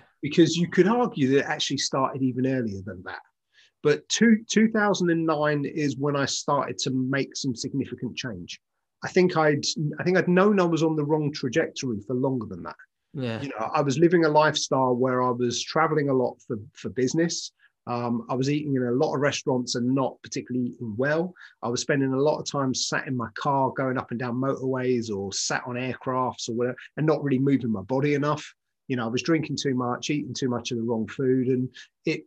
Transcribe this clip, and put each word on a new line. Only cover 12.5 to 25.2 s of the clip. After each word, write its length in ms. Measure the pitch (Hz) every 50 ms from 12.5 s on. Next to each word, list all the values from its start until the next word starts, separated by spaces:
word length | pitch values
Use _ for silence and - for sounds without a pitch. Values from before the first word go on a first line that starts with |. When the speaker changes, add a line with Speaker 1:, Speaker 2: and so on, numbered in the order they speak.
| 92 87
Speaker 1:
that. 140 | 82 78 76 - - _ _ _ _ _ -
Speaker 2:
Yeah. 260 | 143 127 120 113 110
Speaker 1:
You 80 | - 139
know, 220 | 123 107 110 - -
I 80 | 156
was 160 | 147 143 127 147
living 280 | 170 170 175 170 165
a 40 | 156
lifestyle 640 | 151 151 151 156 147 - - - 147 135 131 127 127
where 300 | 120 127 131 127 123 127
I 80 | 123
was 320 | 123 120 123 120 117 - -
traveling 460 | - - 160 160 160 151 156 151 139
a 40 | 135
lot 260 | 131 123 120 - _ -
for, 120 | - 131 107 101 139 _
for 160 | - - 117
business. 600 | 92 - 123 127 - 156 170 170 170 - - - _ _ _ _ _ _ - -
Um, 400 | 123 120 120 120 120 117 113 -
I 60 | 135
was 120 | 127 131 139
eating 280 | 147 151 147 147 135
in 80 | 127 127
a 80 | 120
lot 240 | 120 131 156 143 147
of 40 | 139
restaurants 540 | 139 143 123 - - 151 131 123 127 - -
and 220 | - 120 123 131
not 260 | 139 131 120 - -
particularly 460 | - - - 143 120 - 123 127 123 123
eating 260 | - - 123 113 104 107
well. 360 | 131 143 151 160 175 185 180 - - - _ - -
I 60 | 117
was 120 | 120 127
spending 320 | - - 151 139 135 135 131
a 80 | 131
lot 160 | 139 151 151 -
of 80 | -
time 300 | - - 143 135 131 123
sat 320 | - - - 156 143 - 156
in 100 | 135 123
my 120 | 113 110 -
car, 380 | - - 151 139 135 135 127 -
going 220 | - 135 131 127 131
up 140 | - -
and 80 | 123 113
down 160 | 127 123 117
motorways 720 | 127 131 135 135 - 127 131 131 127 127 127 127 120 110 104
or 240 | 104 98